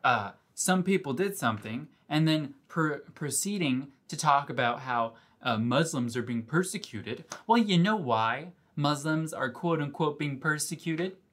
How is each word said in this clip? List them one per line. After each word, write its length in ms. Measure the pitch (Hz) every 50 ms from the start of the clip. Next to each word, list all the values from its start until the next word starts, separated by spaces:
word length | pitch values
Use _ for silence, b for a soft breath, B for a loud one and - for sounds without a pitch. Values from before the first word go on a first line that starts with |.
| -
uh, 280 | 135 120 110 101 98 - _ _ _
some 300 | _ - - 185 185 185
people 320 | 175 190 196 185 - 139 127
did 240 | - 190 202 196 -
something, 500 | 143 117 107 104 - 107 113 131 151 - b b b b
and 180 | 147 151 160 160
then 240 | 156 156 147 - - - _ _
per-, 300 | - 170 160 156 147 139 - - -
proceeding 760 | - 156 139 123 - - 196 202 202 170 135 127 131 143 - - _ _ -
to 100 | - 147
talk 320 | - 151 143 139 139 -
about 300 | 123 127 123 120 120 -
how, 340 | 127 131 123 120 117 113 b b b b b b
uh, 160 | - 127 117
Muslims 580 | 107 113 120 123 143 165 160 - 135 120 120 110
are 80 | 123
being 200 | 123 120 120 117
persecuted. 800 | 110 113 151 170 185 185 - 196 - - - 101 95 104 123 - - B B B B
Well, 100 | - 226
you 220 | 240 220 208 185 170
know 180 | 175 208 220
why 560 | 214 160 123 113 110 110 113 120 135 160 180 b b b b b
Muslims 560 | 156 147 147 151 143 143 156 156 160 160 156
are 180 | - - 135 131
quote-unquote 680 | 131 - - 170 165 156 147 139 - - 160 151 147 -
being 200 | 151 147 139 123
persecuted? 760 | - 160 151 147 - - 165 147 - 165 160 156 180 190 190 _ _ _